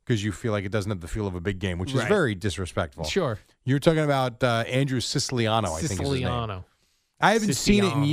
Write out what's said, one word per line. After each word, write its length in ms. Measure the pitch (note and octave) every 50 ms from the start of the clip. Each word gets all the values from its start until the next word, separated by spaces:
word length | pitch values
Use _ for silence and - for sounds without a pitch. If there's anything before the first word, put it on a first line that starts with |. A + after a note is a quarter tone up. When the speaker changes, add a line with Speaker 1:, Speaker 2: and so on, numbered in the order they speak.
| _
Speaker 1:
'Cause 160 | - B2 G#2
you 100 | G2+ G#2+
feel 200 | F#2+ - - A#2+
like 120 | G#2 G#2 F#2+
it 80 | G2+
doesn't 200 | F#2 G#2+ F#2+ G#2
have 80 | G#2+ F2
the 60 | E2+
feel 180 | F2 - A2+ G#2
of 80 | G2 F2+
a 80 | F2+
big 160 | E2+ G2+ G2
game, 220 | F2+ G2+ F#2+ F2 E2+
which 100 | F#2+ -
is 100 | C3+ C3
Speaker 2:
Right. 60 | A2
Speaker 1:
very 280 | D3 G#3 G#3 D#3+ A#2+ G#2
disrespectful. 680 | F2 G2 G2+ E2+ G2 F#2 F2 - - F2+ D#2 - - E2+
Speaker 2:
Sure. 340 | - - G3 E3+ C3 G#2+ - - _ _ _ -
Speaker 1:
You're 160 | B2+ C3+ C#3+
talking 240 | - E3+ D#3+ D#3 D3+
about, 400 | D3 C#3+ C3+ C3 B2+ A#2 - C3
uh, 220 | B2 A#2 A2+ A#2
Andrew 320 | - B2+ C3 C#3 C3+ C3 A#2+
Siciliano, 680 | - - - D3 - - C3 A#2+ A2+ A2 A2 A2+ G#2+ F2
I 100 | D#2+ D#2+
think 40 | -
is 40 | D3+
his 80 | - -
name. 40 | -
Speaker 2:
Siciliano. 580 | C#3 C#3 C3 B2+ B2 A#2+ A#2+ A#2 A2 G2 F#2 F2+ _ _ _ _ _ _ _ _ _ _ -
Speaker 1:
I 140 | D3 F3 G#3+
haven't 200 | A3+ G#3+ G#3 C3
seen 220 | - - G3 G#3
it 0 | G#3
in 40 | G3
Speaker 2:
Siciliano. 200 | F#3 - C#3+ C#3+ D3